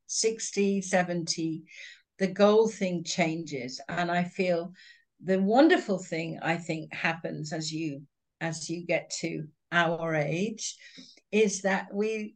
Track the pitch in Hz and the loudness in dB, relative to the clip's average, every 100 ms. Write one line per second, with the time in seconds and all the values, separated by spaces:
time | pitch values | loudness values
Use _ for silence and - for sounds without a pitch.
0 | - - - 151 - 202 202 196 190 185 | -8 0 0 0 -4 0 2 2 2 2
1 | 175 175 165 - 165 160 - - - - | 2 -2 -2 -2 -2 -4 -10 -20 -20 -20
2 | _ - 190 190 202 214 220 - 185 175 | _ -4 -2 4 6 8 4 0 -2 -2
3 | 170 - 160 165 156 139 127 131 - 170 | -4 0 0 0 -6 -6 -8 -10 -6 -4
4 | 175 175 175 - 180 170 180 - - - | 0 0 0 0 2 2 -2 -12 -20 -20
5 | _ _ - 190 196 247 320 339 - 180 | _ _ 0 2 6 8 8 6 2 -4
6 | - 165 165 160 156 170 175 160 156 - | -2 -6 -4 -4 -2 -2 -2 -6 -6 -4
7 | 170 165 165 151 156 165 156 156 160 139 | -4 -2 -6 -8 -6 -6 -6 -4 -6 -8
8 | 143 _ _ - 165 160 - 170 170 160 | -14 _ _ -8 -6 -6 -8 -8 -2 -2
9 | - - 165 160 151 _ - 170 165 165 | -2 -6 -6 -6 -8 _ -2 0 2 0
10 | 165 156 147 165 220 220 - - - - | 0 0 0 -2 -2 -4 -10 -10 -20 -20
11 | - - - 208 208 - 190 190 190 202 | -20 -20 -2 2 2 2 0 -2 -2 -2
12 | 220 220 214 | -2 -2 -8